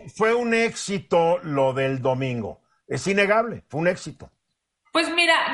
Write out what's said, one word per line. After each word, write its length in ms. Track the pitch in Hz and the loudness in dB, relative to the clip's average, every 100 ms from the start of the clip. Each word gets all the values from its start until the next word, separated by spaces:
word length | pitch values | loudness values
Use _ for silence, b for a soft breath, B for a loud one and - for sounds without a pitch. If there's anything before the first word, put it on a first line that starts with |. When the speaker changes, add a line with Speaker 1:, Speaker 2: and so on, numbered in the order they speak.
| - | -8
Speaker 1:
fue 200 | - 220 | -2 2
un 200 | 240 233 | 2 2
éxito 840 | 226 226 - - 196 - 175 165 175 | 0 0 -4 -6 -6 0 2 4 2
lo 300 | 170 139 135 | 0 0 2
del 280 | 131 135 131 | 2 -2 0
domingo. 600 | 131 127 131 120 98 - _ _ - | 0 0 -2 -4 -8 -10 _ _ -8
Es 200 | 131 180 | -6 0
innegable, 580 | 196 202 220 233 123 - | 2 2 2 0 -6 -10
fue 120 | 143 | -2
un 80 | 175 | -2
éxito. 420 | 180 - - - _ _ _ _ _ _ | -2 -8 -18 -20 _ _ _ _ _ _
Speaker 2:
Pues 200 | 320 330 | -2 -2
mira, 220 | 339 339 320 - | 0 2 2 2